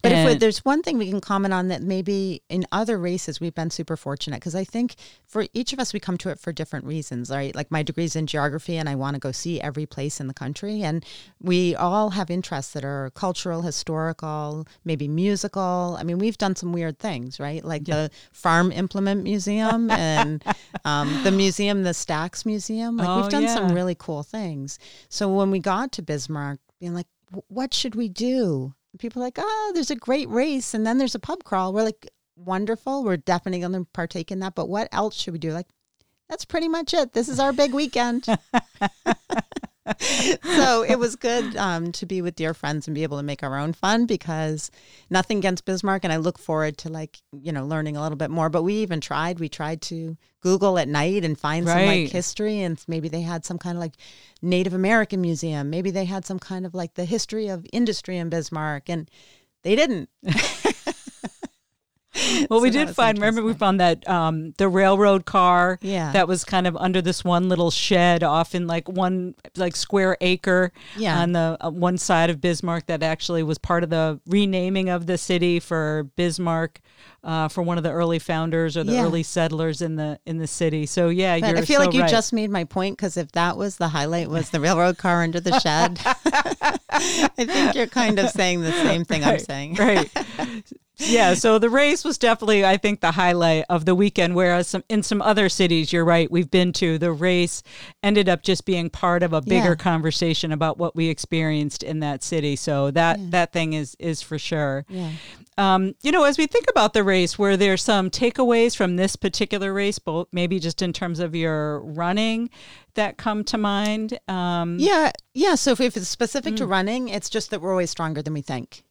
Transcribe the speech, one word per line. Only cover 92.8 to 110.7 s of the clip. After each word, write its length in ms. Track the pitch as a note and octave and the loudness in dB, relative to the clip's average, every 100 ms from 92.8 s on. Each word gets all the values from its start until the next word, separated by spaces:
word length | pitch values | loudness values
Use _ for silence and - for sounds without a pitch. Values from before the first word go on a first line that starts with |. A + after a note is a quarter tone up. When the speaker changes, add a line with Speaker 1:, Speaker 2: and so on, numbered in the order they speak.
| G#3 G#3 | 2 2
Speaker 2:
the 140 | E3 | 0
highlight 500 | E3 F3+ F3 E3 D#3 - | 4 4 4 4 4 2
of 160 | F3 D#3+ | 0 4
the 100 | F3+ | 4
weekend, 400 | G#3 - F3 F3+ | 4 4 2 4
whereas 320 | F3+ F3 F3 | 4 4 0
some, 160 | F#3+ - | -4 0
in 120 | G#3+ | -2
some 200 | G3+ G#3 | 2 2
other 260 | G3+ G#3 G3 | 4 4 4
cities, 460 | - F3+ E3 D#3 | 4 4 4 2
you're 100 | F3 | 2
right, 260 | E3 E3+ E3 | 6 6 4
we've 220 | F3 E3 | 2 4
been 220 | F#3 F3+ | 4 4
to, 240 | - F3 D#3+ | 2 0 2
the 160 | F3 | 0
race 500 | D3+ F3+ F3+ E3+ - - - - - | 2 2 2 2 -2 -12 -20 -20 -2
ended 240 | G3+ G#3 F#3+ | 2 4 4
up 160 | F3 | 2
just 220 | - F#3 - | 2 0 0
being 240 | F3 E3 | 0 -2
part 340 | - F3 F3 | 0 2 4
of 80 | F3 | 2
a 80 | D#3+ | 0
bigger 280 | C#3 F#3 F3+ | 2 4 4
Speaker 1:
Yeah. 60 | E3 | 2
Speaker 2:
conversation 760 | F#3 E3 D#3+ - E3+ D#3 E3 | 2 2 0 0 0 0 0
about 260 | D3+ D#3+ D3+ | 0 0 0
what 200 | E3+ E3 | -2 0
we 100 | E3 | -2
experienced 760 | D#3 - E3 D#3 D3+ D3 - | -2 -2 0 0 0 -2 -4
in 180 | - D#3 | -6 -4
that 200 | D3 C#3 | -4 -4
city. 360 | - E3 D3 C#3 | -4 -2 -2 -2
So 340 | - C#3+ C#3 | -2 0 2
that, 260 | C#3 E3 E3 | 2 2 2
Speaker 1:
Yeah. 80 | F#3 | 0
Speaker 2:
that 240 | F3+ E3+ | 0 0
thing 180 | E3+ D#3+ | 0 -2
is, 240 | D#3 C#3+ - | -2 -6 -6
is 240 | E3+ D#3 | -6 -6
for 160 | - D#3 | -6 -8
sure. 460 | - D#3+ D3 C3+ C#3+ | -4 -2 0 -2 -6
Speaker 1:
Yeah. 220 | F#3 E3 D#3 - - - - | -8 -8 -8 -14 -20 -10 0
Speaker 2:
Um, 380 | G3 F#3+ F#3+ - | 4 4 2 -2
you 80 | C#4 | 0
know, 140 | F4 C#4+ | 4 4
as 120 | C#4+ | 4
we 100 | D4+ | 2
think 180 | A#4+ - | 2 4
about 220 | G4+ G#3+ | 4 4
the 120 | A3 G3 | 4 4
race, 340 | F#3 F3 - | 4 2 2
were 160 | G3+ F#3+ | 2 4
there 220 | G3 F#3+ | 4 2
some 320 | - G3+ F#3 | 2 2 2
takeaways 640 | - A#3+ - B3 A#3 A#3 - | 0 0 2 4 6 4 2
from 220 | F#3 F3+ | 0 2
this 180 | F#3+ - | 0 0
particular 560 | F#3+ - G3+ G#3 G3 | -4 -2 -2 -2 -2
race, 280 | G3 G3+ - | 0 -2 -2
both 280 | - D#3+ F3+ | -4 -4 -4
maybe 260 | F3 F3 F#3 | -2 0 0
just 220 | E3 | -2